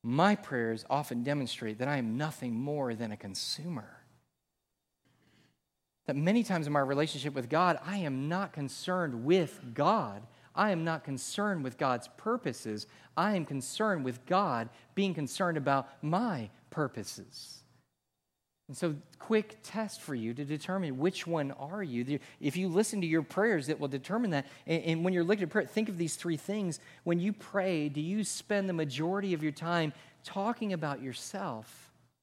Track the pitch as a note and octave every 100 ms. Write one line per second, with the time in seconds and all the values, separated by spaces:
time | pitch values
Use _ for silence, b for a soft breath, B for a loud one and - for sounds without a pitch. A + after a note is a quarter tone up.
0 | A#2 C3 F#3+ G#3 - C3 A2+ A2 - C#3
1 | D3 A#2+ B2 C#3+ B2 - A2+ G#2+ C3 C#3+
2 | A2+ A#2 D3+ - B2+ A2+ C#3 D3 C3 A2
3 | A#2 G#2 G2+ F#2 - - E3 D3 G2+ -
4 | _ _ _ _ _ _ _ _ _ _
5 | b b b b b b _ _ _ _
6 | - C#3 D#3+ A3+ G#3+ F3+ D3 D3 C3+ C#3
7 | D3+ B2+ C#3+ C#3 A#2+ D3+ F3+ D#3 D3 G3+
8 | D#3+ C3 C#3+ F3 F#3+ - C#3 - - F#3
9 | D#3+ A#2+ B2+ F#3 D#3+ - B2+ A#2 D3+ G#3+
10 | B2 G2+ A2+ B B - G#3+ F3 E3 D#3+
11 | - C3+ - - G#3 F3+ C3 - C#3 B2
12 | - - A3 A#3+ D3 A#2 A2 G#2+ - B
13 | B - F#3+ G3 D3+ C#3 B2 - A3 F3+
14 | B2+ B2 - F#3 G3 A#2 A2+ B B -
15 | G3 E3 D3 - F3+ D#3+ C#3 C3+ C3 -
16 | D3+ F3 A#3+ D#3 G#2 - _ - C#3 -
17 | G2 - F#2 - - - _ _ _ _
18 | _ _ _ _ _ _ - C3 F3 D3
19 | - - - A3 G#3+ - - A3 G#3+ -
20 | - C3 A2+ A#2+ C#3+ D3+ - F#3+ E3 C3
21 | E3+ F#3 E3+ E3 C#3 - C#3 G3+ F3+ A#2+
22 | B2 C#3+ B B D3 E3 F#3 E3+ A3+ G#3
23 | E3+ D#3+ D3 - A3 F3+ C3 D#3 C#3+ C3+
24 | C3 G#3+ A#3 D3 C3+ B - E3 E3 D#3+
25 | F3 F3+ E3+ G#3 E3+ G#3+ C3+ - A3 F3+
26 | E3 - F3 D#3 - G#3+ F#3 D#3 B B
27 | - F3 F#3 G#3 - G3 F#3+ E3 D3 C#3+
28 | D#3+ G#3 F#3+ - - G3+ F#3+ E3+ D3+ B2+
29 | D#3+ F#3+ G3 E3 D3+ D3 E3 F3 D#3 B
30 | B B - G3 G3+ A#3 G#3 F3+ D3+ C3+
31 | C3 B2 - G3 F#3+ A2+ A2 - - _
32 | _ _